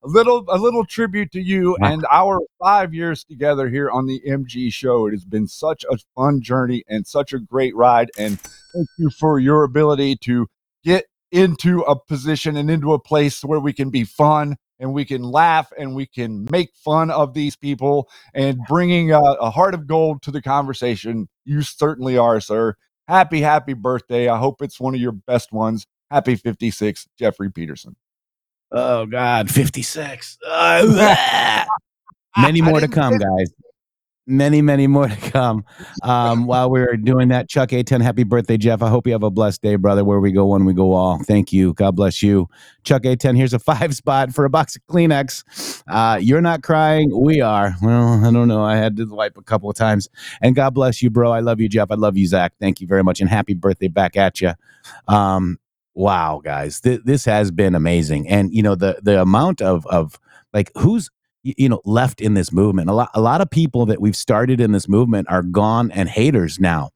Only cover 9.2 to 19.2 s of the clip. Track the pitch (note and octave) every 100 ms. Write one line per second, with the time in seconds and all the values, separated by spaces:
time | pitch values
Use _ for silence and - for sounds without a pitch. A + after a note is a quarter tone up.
9.2 | D#3 C#3+ C3 D3+ C#3+ C3+ D3+ C#3+ C#3 C3+
10.2 | - A#2+ A2+ _ _ _ D#3+ F#3 - _
11.2 | _ F3 F#3+ D#3+ F3 F3 C#3+ C#3+ _ D3
12.2 | C#3 D3+ D#3+ D3 D3 D#3+ C#3+ D3+ _ D3+
13.2 | D3 - C3+ D#3 C#3+ C#3 C3+ B2+ A2 -
14.2 | D3+ D3+ D3 C#3+ _ _ C3 C#3 C#3 C3+
15.2 | B2 C#3 E3 D#3+ - - C#3 C3 C3+ -
16.2 | A#2 G#2+ A2 F3+ F3 _ - D3+ D#3+ D3+
17.2 | D3 C3+ D3 - C#3+ C3 C3+ C#3+ B2+ -
18.2 | _ C3+ C3+ C3 A2+ D#3+ F3 F3 E3 D3+